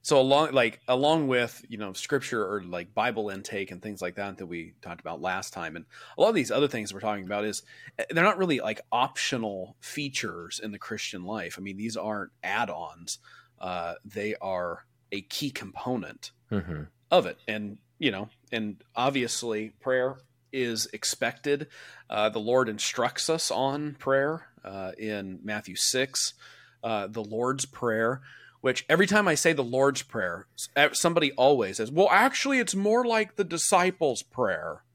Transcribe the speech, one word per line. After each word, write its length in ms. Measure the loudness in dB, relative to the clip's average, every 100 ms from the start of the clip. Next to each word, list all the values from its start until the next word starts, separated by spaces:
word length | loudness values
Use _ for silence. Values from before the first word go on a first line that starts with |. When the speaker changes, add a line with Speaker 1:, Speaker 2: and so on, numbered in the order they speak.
Speaker 1:
so 180 | 6 6
along, 320 | 8 6 6
like, 280 | 4 2 0 0
along 400 | 2 4 4 4
with, 380 | 2 0 -6 -14
you 80 | -10
know, 160 | -8
scripture 520 | -8 -2 -2 0 -2 -2
or, 160 | -4
like, 320 | -6 -8 -6
Bible 340 | -2 0 0 -4
intake 440 | -6 -8 -6 -6
and 100 | -8
things 180 | -12 -6
like 160 | -8 -6
that 220 | -8 -8
that 80 | -10
we 280 | -10 -10 _
talked 180 | -14 -12
about 200 | -12 -6
last 320 | -4 -4 -6
time, 220 | -10 -10
and 100 | -10 -16 -20 -16 2
a 40 |
lot 80 | 4
of 80 | 4
these 160 | 0
other 160 | 2 0
things 260 | -2 -6
we're 60 | -6
talking 240 | -4 -4
about 200 | -4 -4
is, 180 | -2 -6 -12 -20 -16 -8
eh, 60 | -2
they're 120 | 4
not 160 | 4 4
really, 220 | 2 0
like, 220 | -2 -6 -2
optional 840 | 0 0 0 -2 -2 -4 -6 -10 -14
features 800 | -12 -8 -6 -4 -6 -8 -10 -10
in 80 | -8
the 80 | -10
Christian 460 | -10 -8 -8 -8
life. 320 | -8 -6 -6 -10
I 40 |
mean, 140 | -10 -6
these 200 | -6 -4
aren't 340 | -4 -4 -6 _
add-ons. 760 | -4 -2 -2 -4 -10 -12 -12 -12 -14 -20 _ _
Uh, 360 | -6 -4 -6 -8
they 320 | -10 -6 -6 -4
are 440 | -4 -4 -4 -6 _ _ _
a 120 | -10
key 280 | -6 -6 -6
component 800 | -6 -12 -8 -4 -4 -4 -14 -18 _ _
Speaker 2:
Mm-hmm. 300 | -4 -4 -8 -10 _ _
Speaker 1:
of 160 | 4 4
it. 120 | -6 -6
And, 300 | -6 -6 -12 _ _
you 140 | -2
know, 160 | -2 -8 _ _
and 280 | -4 -4 -8 _
obviously 760 | -2 0 0 -2 -4 -4 -4 -6 _
prayer 380 | -2 0 0 -4 _ _ _
is 340 | -4 -2 -2 -6
expected. 720 | -4 -6 -2 -2 -2 -2 -2 -2 -14 -20 -20 -4
Uh, 200 | 0 2
the 80 | 0
Lord 300 | 2 4 2
instructs 600 | 0 -4 0 -2 0 -2
us 220 | -2 0
on 440 | 0 0 -2 -6 -6
prayer, 480 | 2 2 2 -2 -10 _
uh, 280 | -12 -8 -8 -6
in 440 | -4 -4 -6 -10
Matthew 320 | -6 -6 -6
six, 580 | -2 0 2 0 -2 -4 -6 -20 -20 -20 _
uh, 260 | -4 -2 -4
the 140 | -8
Lord's 440 | -6 -2 0 0 -6
Prayer, 560 | -2 0 2 2 0 -8 -20 -20 _
which 240 | 0 0 2
every 180 | 4 6
time 180 | 6 4
I 60 |
say 180 | 4 4
the 120 | 4
Lord's 380 | 2 4 4 4
Prayer, 440 | -4 -4 -2 -4 -12 -14
s-, 120 | -4 4
eh, 120 | 4
somebody 400 | 4 2 4 2
always 440 | 4 6 6 2 -2
says, 120 | -2
"Well, 180 | 4 6
actually, 480 | 8 6 2 0 2
it's 160 | 0 0
more 280 | 2 4
like 300 | 4 2 0
the 100 | -2
disciples' 800 | -2 0 4 6 4 2 0 0
prayer." 600 | -6 0 0 0 -4 -10 _